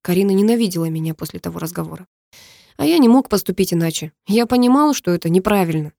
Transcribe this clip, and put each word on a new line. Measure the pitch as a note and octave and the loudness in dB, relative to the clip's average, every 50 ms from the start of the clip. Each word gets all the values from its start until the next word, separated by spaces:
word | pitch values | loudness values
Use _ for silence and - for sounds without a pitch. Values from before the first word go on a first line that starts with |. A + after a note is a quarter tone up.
Карина | _ - F3 F#3 G3 G3+ | _ -2 0 0 2 2
ненавидела | F#3+ F#3+ G3+ A3 A#3 A#3 A#3 F#3+ F#3 E3+ E3 | 2 2 2 2 2 2 0 -2 -2 -4 -4
меня | E3 D#3+ D#3+ D#3+ D#3+ D#3 | -4 -4 -4 -6 -6 -6
после | _ D#3 D#3 - E3+ | _ -12 -12 -12 -12
того | - F3 E3 E3+ | -12 -12 -10 -8
разговора. | D#3+ D#3+ F3+ F3 E3 D#3+ D#3+ E3 F3+ _ _ _ _ _ _ - - - - _ _ _ _ | -10 -8 -8 -10 -10 -10 -14 -18 -20 _ _ _ _ _ _ -20 -20 -20 -20 _ _ _ _
А | - C#4 | -4 -2
я | D4+ E4+ | 0 2
не | E4+ C4 A3+ | 4 6 6
мог | A#3 C4+ C4 - | 6 4 4 0
поступить | G#3+ F#3+ - - F#3 - F#3+ F#3 F3 | -4 -2 -2 -4 -2 -2 -2 0 0
иначе. | E3 E3 E3 D#3+ - D#3 D3+ _ _ _ | -2 -2 -2 -4 -6 -10 -12 _ _ _
Я | - G3+ A3+ A#3+ | 0 0 0 2
понимал, | A3+ B3+ B3 B3 B3 B3+ C#4+ D4+ D4+ C4+ | 2 2 2 4 4 4 4 2 2 0
что | - _ F3+ | -2 _ -2
это | F3 E3+ - E3 | -2 -2 0 0
неправильно | E3+ F#3 F#3 - G#3 G3 F3+ E3 D#3+ D#3 D3+ D3+ _ | 0 2 2 2 2 2 0 0 -2 -4 -6 -8 _